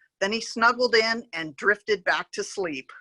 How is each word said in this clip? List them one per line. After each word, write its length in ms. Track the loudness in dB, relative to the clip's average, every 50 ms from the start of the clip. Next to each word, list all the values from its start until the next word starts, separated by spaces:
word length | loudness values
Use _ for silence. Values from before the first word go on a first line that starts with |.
| _ _ _ -4
Then 120 | -2 -2
he 100 | -2 -2
snuggled 540 | -4 -6 -4 2 4 4 4 4 0 2 4
in 320 | 4 4 4 0 -2 -4 _ -8
and 220 | -8 -8 -8 -8
drifted 480 | -4 0 0 0 0 _ -2 -2 -2 0
back 280 | 0 0 0 0 _ -8
to 100 | -10 -8
sleep. 480 | -8 -6 -6 -6 -4 -4 -8 -10 -14 -18 -20